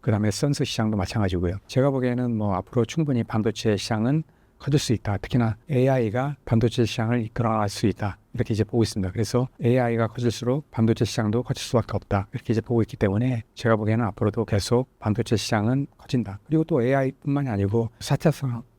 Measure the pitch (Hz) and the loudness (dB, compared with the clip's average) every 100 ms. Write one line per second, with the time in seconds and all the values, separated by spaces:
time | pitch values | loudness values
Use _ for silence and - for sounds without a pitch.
0 | - 107 107 - 143 143 135 - 110 107 | 0 0 0 0 -2 0 -2 0 0 0
1 | 90 113 98 90 87 98 _ 131 139 135 | -2 0 0 0 -2 -4 _ 0 2 2
2 | 123 123 123 110 104 92 - 127 113 - | -2 0 -2 0 0 -2 -2 -2 0 0
3 | 151 123 110 113 110 - 113 104 - 110 | 0 0 0 0 0 0 0 0 0 0
4 | 117 156 - _ _ _ - 143 - 107 | 2 0 -2 _ _ _ 0 0 2 -2
5 | - 98 - 127 113 101 - 135 131 131 | 0 -4 -2 0 0 -2 -2 2 2 2
6 | 113 120 139 143 - 113 117 - 113 - | 0 -2 -4 -6 0 2 2 2 0 0
7 | 113 120 110 - 113 110 104 - 107 90 | -2 -2 -2 -2 0 0 -2 0 0 0
8 | 104 - _ 120 - 107 110 123 110 107 | -6 -6 _ -6 -2 0 0 2 0 0
9 | 92 107 107 123 127 - 127 127 120 117 | -4 -2 0 0 -2 0 2 2 2 0
10 | 113 117 120 - 117 139 - - 113 113 | -2 0 -2 -2 -2 -2 -4 0 2 2
11 | 113 - 107 113 123 131 - 120 - 104 | 0 0 0 0 -2 -6 0 0 0 -6
12 | - 101 98 - - 110 - 120 107 - | -2 -2 -2 -8 -2 -2 0 0 0 0
13 | 104 101 123 120 - - 117 110 107 110 | 0 2 0 -2 -6 -4 0 2 2 0
14 | 113 - 107 107 107 104 - 120 - _ | -2 0 -2 -2 -2 -2 2 0 0 _
15 | 107 104 107 107 - 110 104 131 139 _ | -2 -2 0 -2 0 0 2 0 -2 _
16 | - 131 101 98 - 156 160 156 117 135 | -4 -4 -2 -10 -2 0 2 2 2 2
17 | 131 - 151 143 135 101 101 117 113 _ | 0 -4 -4 -2 0 0 2 0 -2 _
18 | - 139 165 - 135 117 - | -2 2 2 0 -4 -6 -10